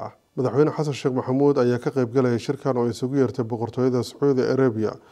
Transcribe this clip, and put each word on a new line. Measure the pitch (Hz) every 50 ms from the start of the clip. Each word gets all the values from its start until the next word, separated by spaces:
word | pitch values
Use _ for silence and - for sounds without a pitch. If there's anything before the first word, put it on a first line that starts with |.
| -
ah. | 107 - _ _ _ _
Madaxweyne | - 127 123 107 139 151 151
Xasan | - - 151 151 135
Sheekh | - - 139 127 127
Maxamuud | - 131 127 135 143 143 143 139
ayaa | 123 123 120 120
ka | - 151
qayb | - 135 123 113 113
galaya | 139 127 123 120 113
shirkan | - - 135 - - 139 127 123
oo | 120
isugu | 120 107 - 131 127 139
yeertay | 139 135 123 - - 120
boqortooyada | 110 123 110 117 117 - - 123 131 123 123 113
Sacuudi | - - - 143 143 139 127
Arabia, | 117 113 131 131 135 127 110 110 107 104 - - - -